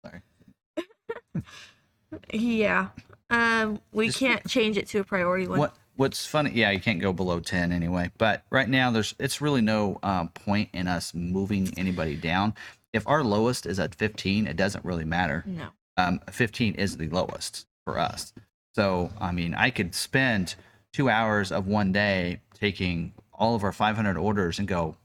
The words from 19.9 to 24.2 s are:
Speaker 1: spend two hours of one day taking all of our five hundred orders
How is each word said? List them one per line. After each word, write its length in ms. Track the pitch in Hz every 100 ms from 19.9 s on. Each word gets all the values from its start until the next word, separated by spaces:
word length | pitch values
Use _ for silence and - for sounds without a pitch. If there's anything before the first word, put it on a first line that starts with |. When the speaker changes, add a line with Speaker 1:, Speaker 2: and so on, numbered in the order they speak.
Speaker 1:
spend 640 | - - 135 131 107 85 - - _ _
two 160 | - 135
hours 420 | 110 113 104 95
of 160 | 95 95
one 240 | 104 98
day 480 | 98 104 95 87 87 _
taking 600 | - 104 92 92 85 82 - _
all 220 | - 113 117
of 80 |
our 100 | 98
five 240 | - 107 107
hundred 200 | 104
orders 400 | 85